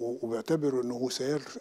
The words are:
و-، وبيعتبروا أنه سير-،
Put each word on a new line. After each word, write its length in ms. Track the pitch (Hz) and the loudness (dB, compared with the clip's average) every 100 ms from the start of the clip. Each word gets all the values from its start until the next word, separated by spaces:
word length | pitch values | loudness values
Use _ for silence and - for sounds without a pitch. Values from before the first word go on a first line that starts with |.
و-، 180 | 120 123 | -4 -2
وبيعتبروا 640 | 113 113 110 160 143 127 | -2 -2 2 2 4 2
أنه 260 | 120 123 127 | 0 0 -2
سير-، 500 | - 131 147 - - | 0 0 0 -2 -12